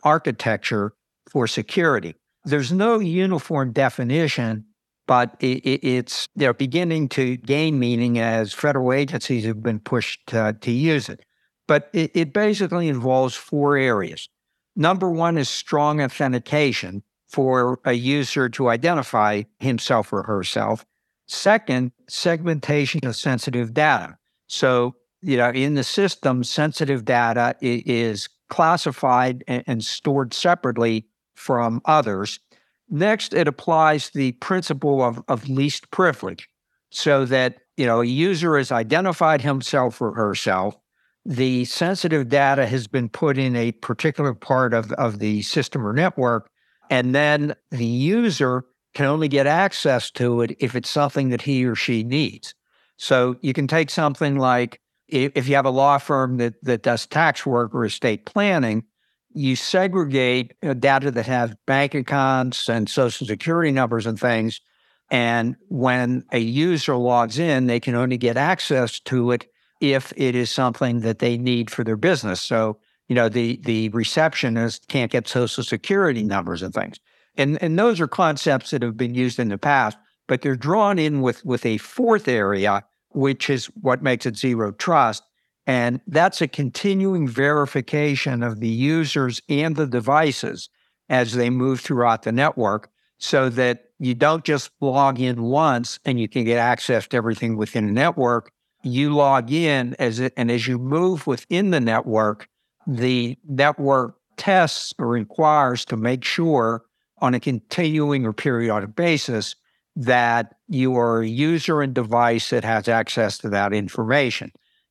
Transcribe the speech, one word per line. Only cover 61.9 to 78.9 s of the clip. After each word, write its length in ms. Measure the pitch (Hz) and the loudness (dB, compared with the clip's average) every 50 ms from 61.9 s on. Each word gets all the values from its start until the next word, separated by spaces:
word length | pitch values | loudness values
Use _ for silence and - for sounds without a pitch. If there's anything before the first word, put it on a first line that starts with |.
| - | -2
accounts 760 | 147 123 - 143 143 135 135 131 131 127 127 123 - - - | -4 -4 -2 0 0 2 2 2 0 0 -2 -4 -6 -4 -2
and 200 | 117 113 110 101 | -2 -2 -2 -2
Social 380 | - - 131 120 107 - 139 | 0 0 0 0 0 -4 -6
Security 460 | 107 107 107 - 160 165 170 170 151 139 | -6 -6 -6 -2 -2 0 2 2 2 2
numbers 340 | 135 131 120 120 113 104 | 0 0 0 -2 -2 -2
and 140 | 117 113 98 | -4 -4 -2
things. 400 | - 123 117 113 110 113 107 - _ _ _ _ _ _ _ _ _ - | 0 0 0 2 0 -2 -4 -6 _ _ _ _ _ _ _ _ _ -4
And 460 | 147 123 120 117 117 117 113 117 - - _ - | -2 0 0 2 0 0 0 -2 -4 -6 _ -8
when 560 | 185 135 123 131 123 127 123 120 127 127 127 - | -4 -2 0 0 2 2 0 0 -2 -2 -4 -4
a 80 | - 123 | -2 -2
user 560 | 117 113 120 139 156 180 175 151 - - 143 | -2 0 0 0 0 0 0 0 0 0 0
logs 440 | 123 123 123 123 120 117 113 107 135 | 0 2 2 2 2 2 0 0 -2
in, 280 | 170 170 147 131 127 | 0 0 2 2 2
they 140 | 123 117 120 | 2 0 0
can 160 | - - 120 | 0 -2 -2
only 220 | 120 127 127 127 117 | 0 0 0 -2 0
get 180 | 123 120 117 | 0 0 0
access 640 | 127 139 160 185 - - - 151 127 123 113 - - | 2 0 0 0 -2 -2 -2 0 0 0 -2 -4 -8
to 320 | - - 135 127 120 120 123 | -8 -4 -2 0 0 0 0
it 140 | 117 - _ _ _ _ _ _ - | -2 -4 _ _ _ _ _ _ -2
if 320 | - 139 135 135 131 - - | 0 2 2 0 -2 -4 -6
it 200 | - 139 127 123 | -2 -2 0 0
is 160 | 123 120 110 - | 0 -2 -2 0
something 480 | - 131 127 117 - 139 123 120 120 | 0 0 0 0 0 -2 -2 -2 0
that 180 | 113 113 110 - | -2 -2 -2 0
they 180 | - 123 120 | 0 -2 -2
need 320 | 120 123 127 123 120 117 110 | -2 0 0 0 0 -2 -4
for 140 | - - 120 | -4 -6 -4
their 140 | 113 110 | -2 -2
business. 440 | 104 104 175 185 135 - 107 90 - | 0 2 2 2 2 0 -4 -4 -4
So, 380 | - - 127 113 110 110 107 _ _ _ _ _ _ - | -4 -2 0 0 0 0 -2 _ _ _ _ _ _ -2
you 80 | 127 | 2
know, 120 | 120 117 113 | 2 2 2
the, 300 | 101 123 117 117 117 - - | 2 0 -2 -2 -4 -4 -4
the 240 | - 117 110 110 110 | -2 -2 0 0 -2
receptionist 1000 | 101 117 110 - - 160 156 160 147 - - 123 113 117 113 113 107 - _ | -2 -2 -2 0 2 2 2 2 2 0 -2 -2 0 0 -2 -2 -4 -8 _
can't 240 | - - 139 120 110 | -4 -2 -2 -2 0
get 160 | - 131 113 | -2 -2 -2
Social 380 | - - - 123 113 - - 117 | -2 -2 -2 -2 -2 -2 -6 -6
Security 580 | - - 104 - - 196 202 196 165 131 117 107 | -4 -6 -6 -2 0 0 2 2 2 0 0 -2
numbers 400 | 107 98 98 92 - 90 82 92 | -2 -2 -2 -4 -4 -6 -8 -8
and 100 | 92 - | -6 -6
things. 280 | 104 98 92 - - _ _ _ _ _ _ - | -6 -6 -8 -10 -16 _ _ _ _ _ _ -4
And, 240 | - 139 139 151 151 | -2 0 0 0 -2
and 160 | - 165 160 | -2 0 0
those 240 | 180 214 240 226 170 | 2 2 2 2 0
are 60 | - | -2
concepts 640 | - - - 185 160 151 135 - 165 139 131 - - | -2 0 0 2 2 0 0 0 0 0 0 -2 -4
that 120 | - 139 127 | -4 -4 -4
have 140 | 120 | -4